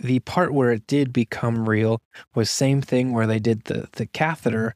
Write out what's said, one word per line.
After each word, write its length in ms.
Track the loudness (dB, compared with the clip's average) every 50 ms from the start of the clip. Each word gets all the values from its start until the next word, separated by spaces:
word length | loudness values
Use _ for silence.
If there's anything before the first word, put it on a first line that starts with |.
the 180 | -2 0 0 0
part 320 | 0 -2 0 0 0 2 2
where 200 | 2 2 2 2
it 140 | 0 -2 0
did 240 | 0 0 2 2 0
become 560 | 0 -2 -2 -2 -4 -2 -2 0 0 0 2
real 340 | 2 2 2 2 0 -2 _ _ -20 -20 -18 _ -2
was 160 | -2 -2 0
same 320 | 0 0 2 2 2 2 0
thing 300 | 0 0 0 0 2 0
where 140 | 0 0
they 120 | 2 0 0
did 260 | 2 0 0 0 -2
the, 240 | -6 -6 -6 -6 -10 -8
the 140 | -8 -8
catheter. 680 | -8 -4 -2 -2 -2 -2 -2 -2 -2 -2 -2 -4 -4 -4